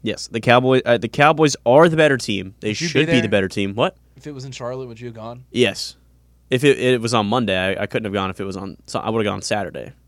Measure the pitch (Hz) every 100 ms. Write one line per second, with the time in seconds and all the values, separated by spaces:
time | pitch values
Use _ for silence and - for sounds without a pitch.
0 | 110 98 - 113 123 120 127 131 - 120
1 | 117 - 147 160 156 - 117 131 170 160
2 | 151 135 - 98 92 - 107 107 165 131
3 | 156 139 113 101 95 104 98 101 135 _
4 | _ - 151 139 135 127 120 131 127 113
5 | 120 113 110 123 - 120 113 - - -
6 | _ _ _ _ _ 127 143 131 127 127
7 | 113 117 104 123 110 92 92 95 101 131
8 | 110 101 95 92 98 95 98 - - -
9 | - 113 104 98 - 107 92 - 55 -